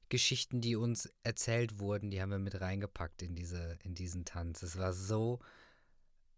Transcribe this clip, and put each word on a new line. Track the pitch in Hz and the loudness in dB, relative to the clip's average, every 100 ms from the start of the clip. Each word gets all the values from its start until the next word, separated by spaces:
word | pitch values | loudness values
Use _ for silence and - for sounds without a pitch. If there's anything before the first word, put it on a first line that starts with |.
| - | 0
Geschichten, | 123 - 131 - 123 | 4 4 4 0 0
die | 117 | 2
uns | 110 120 113 - _ | 2 2 0 -4 _
erzählt | 117 - - 117 120 104 | -4 0 2 4 2 0
wurden, | 101 104 101 | 0 0 0
die | 95 | 0
haben | 95 | 0
wir | 98 | 0
mit | 98 92 | 0 -2
reingepackt | 92 98 101 - 95 - | 0 0 -2 -4 -6 -4
in | 90 | -6
diese, | 85 87 87 85 85 | -4 -4 -4 -4 -6
in | 92 | -6
diesen | 87 87 90 | -4 -4 -4
Tanz. | 85 87 85 82 | -4 -4 -4 -4
Es | 87 87 | -6 0
war | 92 | 0
so | 92 98 110 113 123 - - - - _ - - - _ | 0 2 2 2 0 -6 -20 -20 -20 _ -20 -20 -20 _